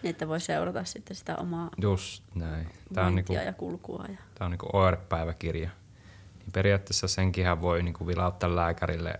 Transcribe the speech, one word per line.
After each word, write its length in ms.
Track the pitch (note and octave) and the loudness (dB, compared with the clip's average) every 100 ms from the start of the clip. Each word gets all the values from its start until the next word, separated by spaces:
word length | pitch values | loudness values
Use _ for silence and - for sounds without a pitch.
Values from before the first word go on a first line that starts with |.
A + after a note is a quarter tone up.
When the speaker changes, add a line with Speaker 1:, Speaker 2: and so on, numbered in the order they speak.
Speaker 1:
Niin, 60 | F3 | -6
että 180 | E3 D#3 | -4 -4
voi 120 | E3 | -4
seurata 440 | F3 D#3+ F3 F#3 | -2 0 0 -4
sitten 320 | F3+ - - F#3+ | -6 -10 -12 -12
sitä 200 | - - | -8 -6
omaa 340 | F3+ E3+ E3+ - | -4 -4 -6 0
Speaker 2:
Just 420 | G2+ F#2 - - - F2+ | 2 2 0 -10 -10 -6
näin. 320 | E2 D#2 D#2+ - - | -4 -4 -6 -10 -8
Tää 140 | F#2+ F#2 | 0 2
on 60 | |
Speaker 1:
vointia 220 | F2+ F2+ F2+ | 4 2 0
Speaker 2:
niinku, 80 | F#2 | -2
Speaker 1:
ja 60 | |
kulkua 520 | F#3 F3+ F3 - - G3 | -4 -8 -8 -10 -10 -10
ja 80 | F#3+ - - | -14 -14 -8
Speaker 2:
tää 100 | F2 | -6
on 60 | |
niinku 180 | F2 - | -4 0
oirepäiväkirja. 960 | G2 F#2+ F2+ - E2 E2 D#2+ E2 D#2+ F2 - - - - - - - | 4 6 4 0 -2 -2 -4 -4 -4 -4 -8 -20 -20 -20 -20 -20 -18
Niin 120 | - | -4
periaatteessa 540 | G2 G2+ G2 - - F#2+ | 2 6 4 2 0 0
senkinhän 540 | - F#2+ F#2 F2+ E2+ | 2 2 4 4 4
voi 220 | F2 E2+ | 4 2
niinku 240 | F2 E2 E2+ | 2 -2 -2
vilauttaa 480 | F2 F2+ - F2+ F2 | 0 0 0 0 2
lääkärille, 640 | E2+ E2 F2 E2 E2 | 2 0 -2 -2 -4